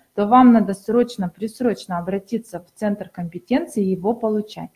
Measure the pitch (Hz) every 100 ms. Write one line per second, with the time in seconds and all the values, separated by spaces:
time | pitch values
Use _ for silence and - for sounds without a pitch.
0 | _ - 208 247 254 226 196 190 - 240
1 | 240 - 175 - 220 - 240 190 - 175
2 | 170 196 196 226 - 175 180 - 214 208
3 | 180 - 170 175 - 262 339 226 190 180
4 | 196 233 220 214 208 165 165